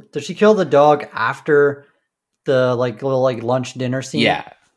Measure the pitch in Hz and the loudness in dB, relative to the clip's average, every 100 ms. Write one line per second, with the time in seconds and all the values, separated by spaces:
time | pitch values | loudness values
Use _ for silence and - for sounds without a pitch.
0 | - 151 143 175 208 214 160 143 147 147 | -12 -12 -10 0 2 4 2 4 4 4
1 | - - 113 139 - 147 143 139 - _ | -2 -6 -6 -4 0 2 2 -2 -12 _
2 | _ _ _ _ - 131 127 123 127 107 | _ _ _ _ -2 0 0 0 -4 -6
3 | 135 131 131 117 113 131 123 127 127 131 | -4 0 0 -2 -4 -4 -4 -8 -6 -6
4 | 131 - 110 85 - - _ | -6 -2 0 -2 -8 -20 _